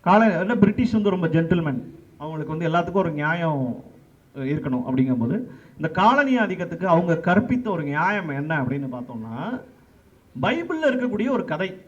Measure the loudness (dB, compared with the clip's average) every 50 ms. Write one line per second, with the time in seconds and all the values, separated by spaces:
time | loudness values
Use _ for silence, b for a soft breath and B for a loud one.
0 | _ 6 6 6 6 6 2 2 0 0 4 4 4 4 4 2 0 2 2 2
1 | 2 2 0 2 0 2 2 2 2 4 2 2 2 0 -2 -4 -6 -10 -18 -20
2 | -20 -20 -18 -14 -12 -10 -8 -8 -8 -6 -6 -4 -2 0 0 0 0 0 0 0
3 | 0 0 -2 -2 -2 -2 0 0 0 0 0 0 -2 -4 -6 -8 -12 -20 -20 -20
4 | -20 _ _ _ _ _ _ -8 -4 -4 -4 -2 -2 -2 -2 -2 -2 -2 2 2
5 | 2 2 2 0 0 0 0 -2 -4 B B B B B B B -6 -4 0 4
6 | 4 4 6 4 2 2 2 2 2 0 -2 -4 -6 -8 -6 -4 0 2 4 4
7 | 4 2 0 0 2 2 2 2 2 2 -2 -2 -2 -4 -4 -4 -4 -4 -2 0
8 | 0 0 0 -2 -4 -6 -6 -6 -4 -2 -2 -2 -2 -2 -2 -4 -4 -6 -8 -10
9 | -10 -10 -10 -12 -10 -10 -8 -8 -6 -6 -8 -8 -10 -16 -20 _ _ _ _ _
10 | _ _ _ _ _ _ _ -2 0 0 0 0 -2 -4 -4 0 2 2 2 2
11 | -2 -2 -2 -2 -2 0 0 -2 -2 -4 -4 -4 -4 -6 -6 -12 -18